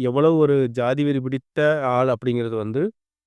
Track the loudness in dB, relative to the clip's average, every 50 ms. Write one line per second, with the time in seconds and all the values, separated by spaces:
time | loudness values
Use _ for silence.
0 | -4 -2 0 2 2 4 4 4 4 4 4 2 0 0 -2 -2 -2 -2 0 0
1 | 0 0 -2 -2 -4 -4 -6 -8 -8 _ -4 0 0 0 0 0 0 0 0 2
2 | 2 2 0 -2 -2 -2 -2 -2 -2 -4 -4 -4 -4 -4 -4 -4 -4 -4 -6 _
3 | _ _ _ _ _